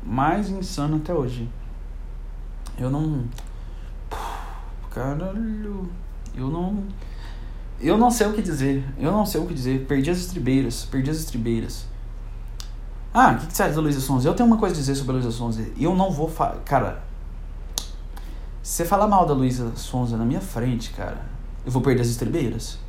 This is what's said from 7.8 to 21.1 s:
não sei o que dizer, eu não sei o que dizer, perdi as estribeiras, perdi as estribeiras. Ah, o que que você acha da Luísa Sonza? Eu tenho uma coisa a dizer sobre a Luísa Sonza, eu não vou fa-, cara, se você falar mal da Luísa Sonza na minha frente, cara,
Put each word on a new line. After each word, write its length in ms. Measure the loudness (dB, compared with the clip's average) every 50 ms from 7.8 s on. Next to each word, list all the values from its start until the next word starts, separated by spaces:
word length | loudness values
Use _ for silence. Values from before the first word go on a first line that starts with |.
| 2 4 6 8
não 100 | 6 6
sei 160 | 6 4 4
o 80 | 2 2
que 80 | 0
dizer, 420 | 0 0 0 2 2 2 2 2 0 -2 -4 0
eu 140 | 0 2
não 160 | 4 4 2 2
sei 120 | 2 0
o 60 | 0
que 80 | 0 -2
dizer, 320 | -2 0 0 0 0 2
perdi 240 | 2 2 2 4 2
as 80 | 2 0
estribeiras, 680 | 0 -4 -4 -2 2 4 4 4 4 2 -2 -4 -6
perdi 260 | -2 0 0 2 2
as 60 | 0 0
estribeiras. 680 | -2 -2 -2 -2 2 2 2 2 0 -2 -4 -6 -6 -8 -8 -8 -8 -8 -8 -8 -8 -8 -8 -8 -8 -8 -8 -8 -8 -8 -8 -8 -10 -10 -8 -8 -10 0 6
Ah, 200 | 8 8 8 6
o 60 | 4
que 80 | -2 -4
que 60 | 0
você 100 | 2 2
acha 120 | 2 4
da 60 | 2
Luísa 180 | 4 4 2 2
Sonza? 280 | 2 2 2 4 4 4
Eu 60 | 4
tenho 140 | 6 8 8
uma 100 | 8 8
coisa 160 | 6 2 2
a 40 | 2
dizer 180 | 2 2 0
sobre 160 | 0 0 0
a 40 | 0
Luísa 160 | 2 2 0
Sonza, 360 | 0 -2 -2 -2 -2 -2 -2 -4 -2 0
eu 160 | 2 4 4
não 160 | 4 4 4
vou 180 | 4 0 0 -2
fa-, 260 | 0 0 0 0 0 -4 -2
cara, 400 | 2 4 4 4 2 -2 -6 -8 -8 -8 -8 -8 -10 -10 -10 -10 -10 -10 -10 -10 -6 -6 -6 -6 -6 -10 -10 -10 -10 -10 -10 -10 -10 -10 -10 -10 -10 -10 -10 -8
se 140 | -6 -2 0
você 80 | 2
falar 220 | 4 6 6 6 6
mal 180 | 8 6 6
da 80 | 6 6
Luísa 420 | 4 4 2 2 2 -2 -4 -4
Sonza 400 | -6 -6 -2 0 0 0 2 2
na 80 | 2 2
minha 160 | 2 2 2
frente, 520 | -2 -4 -2 0 0 2 0 0 -2 -6
cara, 340 | -6 -6 -6 -6